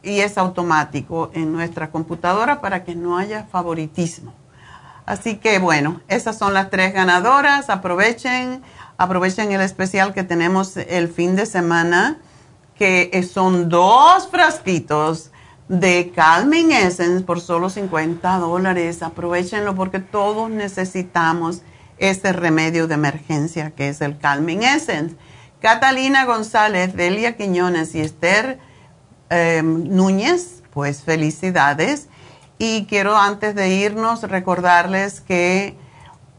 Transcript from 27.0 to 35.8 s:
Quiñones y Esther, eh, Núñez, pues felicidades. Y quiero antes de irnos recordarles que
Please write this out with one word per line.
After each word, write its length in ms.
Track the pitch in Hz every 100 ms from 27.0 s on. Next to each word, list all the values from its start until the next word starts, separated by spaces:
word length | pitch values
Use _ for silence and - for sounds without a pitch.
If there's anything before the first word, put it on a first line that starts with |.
| 175 202 233 233
Quiñones 580 | 202 180 180 170 160 165
y 60 |
Esther, 580 | 156 - 170 202 262 262 - - - _ _ _ _
eh, 320 | 170 165 165
Núñez, 960 | 160 160 165 185 190 196 247 349 349 - _
pues 300 | 143 143 143
felicidades. 1080 | - 160 151 151 190 175 139 143 190 285 - - - - - _
Y 260 | 226 220 196
quiero 320 | 208 196 214
antes 380 | 202 202 214 208
de 140 | 190
irnos 520 | 190 208 214 226 233
recordarles 1000 | 214 190 185 180 180 175 180 190 196 -
que 540 | - 180 175 185 196 -